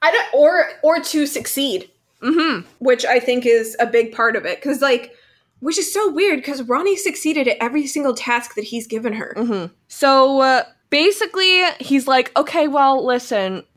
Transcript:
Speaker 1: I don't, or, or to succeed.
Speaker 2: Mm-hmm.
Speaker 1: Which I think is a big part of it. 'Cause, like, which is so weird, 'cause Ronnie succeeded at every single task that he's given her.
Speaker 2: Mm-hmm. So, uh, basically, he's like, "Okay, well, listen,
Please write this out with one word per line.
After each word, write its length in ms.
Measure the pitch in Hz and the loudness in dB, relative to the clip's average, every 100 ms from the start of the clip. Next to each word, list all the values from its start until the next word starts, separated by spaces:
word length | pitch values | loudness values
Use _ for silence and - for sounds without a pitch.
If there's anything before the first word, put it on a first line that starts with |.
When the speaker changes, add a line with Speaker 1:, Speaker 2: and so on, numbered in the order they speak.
Speaker 1:
I 100 | 320 | 0
don't, 160 | 440 - | 0 2
or, 360 | 262 294 359 - - | 4 4 4 0 0
or 160 | 302 330 | 2 2
to 260 | 330 311 285 | -2 -2 -2
succeed. 640 | 262 - 269 277 185 - _ _ _ | -4 -6 -4 -4 -4 -8 _ _ _
Speaker 2:
Mm-hmm. 460 | 247 320 320 226 - - | -2 0 0 -2 -8 -4
Speaker 1:
Which 240 | 254 247 - | 0 2 2
I 140 | 247 | 0
think 260 | 247 247 247 | 0 0 2
is 300 | 233 220 - | 2 2 -2
a 80 | 220 | 0
big 240 | 233 226 | 0 0
part 220 | - 226 214 | 0 -2 -2
of 100 | 175 | -4
it. 160 | - | -6
'Cause, 200 | 277 247 | -4 0
like, 320 | 277 247 - - _ _ _ _ | 0 0 -2 -20 _ _ _ _
which 160 | 269 330 | -6 -4
is 120 | 311 | -4
so 200 | 392 415 | -2 -2
weird, 320 | 294 403 294 | 0 0 0
'cause 180 | 285 269 | -4 -6
Ronnie 340 | 233 254 381 381 | -2 0 0 0
succeeded 520 | 370 - 311 311 254 | -4 -4 -2 0 0
at 100 | - | 0
every 280 | 240 294 277 | -2 -2 -4
single 260 | 311 277 | -2 -2
task 400 | 233 247 240 240 - | -2 -2 -4 -4 -10
that 100 | 214 | -8
he's 200 | 233 226 | -8 -8
given 280 | 220 226 | -6 -6
her. 200 | 214 - 208 | -6 -8 -6
Speaker 2:
Mm-hmm. 380 | 240 202 175 _ _ | -4 -4 -6 _ _
So, 540 | - 277 269 269 269 | 0 4 6 4 4
uh, 220 | 262 254 - _ _ | 4 2 0 _ _
basically, 720 | 285 349 403 440 381 370 370 359 - | 2 2 2 -2 0 2 4 2 -2
he's 280 | 262 277 247 | 0 0 2
like, 240 | 262 254 - | 2 2 -2
"Okay, 300 | 302 330 302 | 0 0 0
well, 360 | 285 269 262 | 4 4 2
listen, 600 | 247 247 - 214 190 190 - | 0 -2 -2 -2 -2 -6 -12